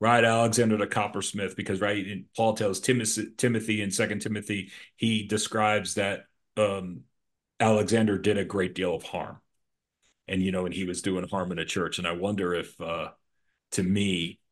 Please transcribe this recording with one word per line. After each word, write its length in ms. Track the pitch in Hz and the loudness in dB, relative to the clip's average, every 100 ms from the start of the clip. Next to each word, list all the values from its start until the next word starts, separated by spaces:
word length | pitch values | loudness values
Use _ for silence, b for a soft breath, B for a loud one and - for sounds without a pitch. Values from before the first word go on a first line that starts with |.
right? 220 | 113 120 | 4 6
Alexander 540 | 117 117 113 110 110 107 | 6 6 4 4 4 2
the 100 | 101 | 0
coppersmith, 680 | 110 104 104 95 104 95 - | 0 -2 -4 -6 -4 -6 -4
because, 240 | 104 95 | -4 -2
right, 260 | 101 104 95 | 0 -2 -4
in, 200 | 98 - - | -10 -8 0
Paul 200 | 113 110 | 2 2
tells 240 | 104 92 | 0 0
Timothy, 480 | - 123 107 110 - - | 2 2 0 -2 -4 -2
Timothy 440 | 123 113 113 107 | 0 0 0 -2
in 100 | 101 | 0
Second 280 | 95 107 101 | -2 -2 -2
Timothy, 520 | 110 104 101 101 90 B B _ | -4 -6 -4 -6 -6 B B _
he 260 | 113 110 | 0 0
describes 720 | 98 104 - 113 107 107 92 104 | 0 -2 -2 0 2 2 0 -2
that, 300 | 98 98 - _ _ - | -2 -4 -10 _ _ 0
um, 440 | 104 98 90 87 - _ _ _ _ - | 0 0 -6 -10 -16 _ _ _ _ 0
Alexander 580 | 110 107 104 113 110 95 | 4 4 4 4 4 4
did 200 | 104 101 | 2 2
a 80 | 85 | 0
great 300 | 98 92 92 | -2 -2 -2
deal 200 | 90 80 | -2 -2
of 80 | |
harm. 360 | - 90 80 - _ _ _ _ _ _ _ _ - | -4 -8 -8 -12 _ _ _ _ _ _ _ _ -4
And, 140 | 95 | 0
you 100 | 95 | 0
know, 140 | 92 90 | 0 -2
and 80 | |
he 120 | 90 92 | -4 -4
was 160 | 87 | -4
doing 260 | 98 92 92 | -2 -2 -2
harm 240 | 98 90 | -4 -4
in 60 | 82 | -4
the 80 | 82 | -4
church. 320 | 98 85 - | -2 -2 -2
And 100 | 87 | -4
I 60 | |
wonder 400 | 87 98 101 90 | -2 -2 0 0
if, 260 | 85 80 - | -2 -4 -8
uh, 300 | 82 85 76 - _ _ _ _ _ | -6 -6 -6 -12 _ _ _ _ _
to 120 | - | -2
me, 560 | 92 101 101 87 85 - _ | 0 2 0 -2 -4 -10 _